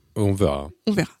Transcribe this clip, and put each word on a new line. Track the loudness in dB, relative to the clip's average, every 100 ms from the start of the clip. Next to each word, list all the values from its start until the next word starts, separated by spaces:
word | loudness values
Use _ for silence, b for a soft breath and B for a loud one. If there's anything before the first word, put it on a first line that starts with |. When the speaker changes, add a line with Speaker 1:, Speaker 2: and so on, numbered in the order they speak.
| _
Speaker 1:
On | -2 0
verra. | 2 0 0 -6 -8 -4
Speaker 2:
On |
verra. | -2 -2 -8